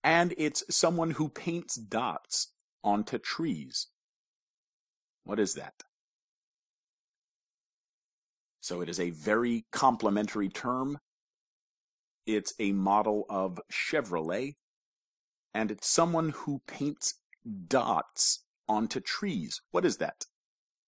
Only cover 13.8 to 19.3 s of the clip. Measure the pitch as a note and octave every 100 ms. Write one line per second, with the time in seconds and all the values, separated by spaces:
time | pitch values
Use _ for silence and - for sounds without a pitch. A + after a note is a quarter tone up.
13.8 | - D#3 A2+ F2 D#2+ G2 C3+ C#3+ _ _
14.8 | _ _ _ _ _ _ _ G#2 A2 G#2+
15.8 | - - E3+ E3 D#3+ - - C#3 - -
16.8 | C#3+ - - - _ _ A#2 - F3 B2+
17.8 | - E2+ - - - - _ _ - A2
18.8 | A2+ - - - G3+